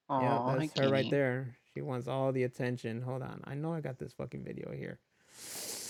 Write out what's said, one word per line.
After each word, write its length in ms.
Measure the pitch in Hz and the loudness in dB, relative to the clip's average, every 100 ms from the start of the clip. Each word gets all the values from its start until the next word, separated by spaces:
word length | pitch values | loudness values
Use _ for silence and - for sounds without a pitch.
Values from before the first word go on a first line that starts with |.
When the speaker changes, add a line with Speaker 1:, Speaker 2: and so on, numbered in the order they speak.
| - | 0
Speaker 1:
Aw, 400 | 135 123 120 123 | 4 4 4 4
hi, 80 | 131 | 2
Speaker 2:
that's 200 | 156 147 | 2 4
her 80 | 135 | 6
right 160 | 135 | 6
Speaker 1:
kitty. 60 | 131 | 4
Speaker 2:
there. 460 | 143 135 127 131 - _ | 4 4 2 -2 -10 _
She 80 | 143 | -8
wants 260 | 143 123 131 | -4 -4 -2
all 240 | 135 135 | 0 2
the 100 | 131 | 2
attention. 580 | 123 - 123 123 117 113 | 0 0 -2 -2 -2 -4
Hold 200 | 127 131 | -4 -4
on. 200 | 127 110 | -6 -8
I 100 | - | -8
know 200 | 139 160 | -4 -2
I 60 | 165 | -2
got 180 | 143 131 | -4 -6
this 140 | 147 | -8
fucking 280 | - 135 69 | -8 -8 -8
video 300 | - - - | -8 -8 -6
here. 260 | - 90 - _ _ _ - - - - - | -6 -8 -10 _ _ _ -16 -12 -10 -8 -8